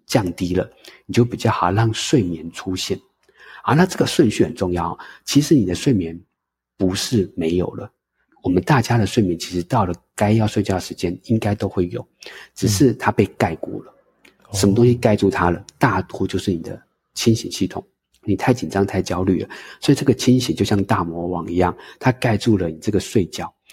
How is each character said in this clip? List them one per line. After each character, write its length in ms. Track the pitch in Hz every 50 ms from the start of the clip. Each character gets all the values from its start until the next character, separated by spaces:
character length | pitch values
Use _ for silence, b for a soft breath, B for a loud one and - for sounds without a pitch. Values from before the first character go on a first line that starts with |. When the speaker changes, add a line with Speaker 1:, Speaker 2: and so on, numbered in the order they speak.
| _
Speaker 1:
降 260 | - - 135 101 90 87
低 200 | - 92 85 90
了， 160 | 92 - - B B B B B B B
你 80 | - -
就 120 | 117 120
比 120 | 120 -
较 140 | 113 - 117
好 180 | - - 92 87 92
让 200 | 107 117 113 107
睡 300 | - - - - 139 98
眠 260 | 87 85 78 80 85 -
出 240 | - - 95 92
现。 200 | 90 - - 98 90 - _ _ _ B B B B B B B B B
啊， 100 | - 120
那 100 | 156 185
这 140 | 180 - -
个 80 | -
顺 240 | - - - 165 107
序 140 | - - 104
很 100 | 80 120
重 180 | - 95 90 87
要。 240 | 87 82 85 - B B B B B B
其 160 | - - 139
实 160 | 151 - 170
你 100 | 139 101
的 80 | 90 87
睡 180 | - - 147 131
眠 240 | 95 87 82 82 87 - _ _ _ _ _ _ _ _ _ _
不 180 | - 98 92 92
是 360 | - - - 120 107 92 80 -
没 200 | - 82 80 85
有 100 | 90 90 - -
了， 180 | - - - _ _ _ _ _ _ _ _ _ _ -
我 40 | 92
们 140 | 87 90 87
大 180 | - 151 127
家 160 | 113 - 120
的 80 | 117 104
睡 160 | 90 - 123
眠 160 | 104 90 87
其 140 | 82 - -
实 120 | 87 90 85
到 200 | - - 117 101
了 80 | 87 85 - _ _ _
该 180 | - 107 104 107
要 140 | 113 107
睡 160 | 104 - 110 101
觉 140 | - 95
的 40 | 90
时 140 | - - -
间 240 | - - 87 90 - _
应 140 | - 120 110
该 160 | - 104 104
都 140 | - 107 95
会 180 | - 98 90 87
有， 180 | - - - - _ B B B B B B B B
只 120 | - -
是 280 | 117 104 98 147 123 107
它 180 | - - 107 107
被 140 | - 101 - -
盖 180 | - 104 87 82
过 220 | - - - - - -
了。 100 | - - _ _ _ _ _ _
Speaker 2:
嗯。 300 | _ _ _ _ _ 107
Speaker 1:
什 120 | 98 101
么 80 | 98 98
东 120 | 110 120
西 80 | 123 120
盖 200 | 120 - 113 107
住 140 | 104 101 98
它 220 | 90 - 90 87
了？ 120 | 87 - - - - _
大 220 | - 131 101 95 -
多 240 | - - - 95
就 120 | 92 - 92
是 120 | - - 90
你 80 | 82
的 200 | 78 - - - - _ _ _ _ _ _
清 220 | - - 117 113
醒 160 | 113 - 90
系 160 | - - 95
统。 180 | 90 - - - _ _ _ _ _ _ _ _
你 140 | 104 98
太 180 | - - - 127
紧 160 | - - 80
张、 160 | 80 98 98
太 160 | 98 - 95 90
焦 200 | - 90 87 92
虑 160 | 92 92 82
了， 80 | - B B B B B B B
所 120 | - - 143
以 40 |
这 80 | - 147
个 100 | 143 -
清 240 | - - 127 127 127
醒 160 | 123 - 80
就 100 | - -
像 180 | - 107 101 95
大 180 | - 110 98 90
魔 240 | 85 82 85 87
王 240 | 87 90 87 85 -
一 60 | 85
样， 200 | 90 90 87 - B B B B B
它 140 | - 131 120
盖 240 | - - 123 107
住 200 | 98 - 120 107
了 140 | 95 90 82
你 80 | 80 80
这 140 | - - 101
个 80 | 98
睡 260 | - - - 113 90
觉。 260 | 82 - - - - - _ B B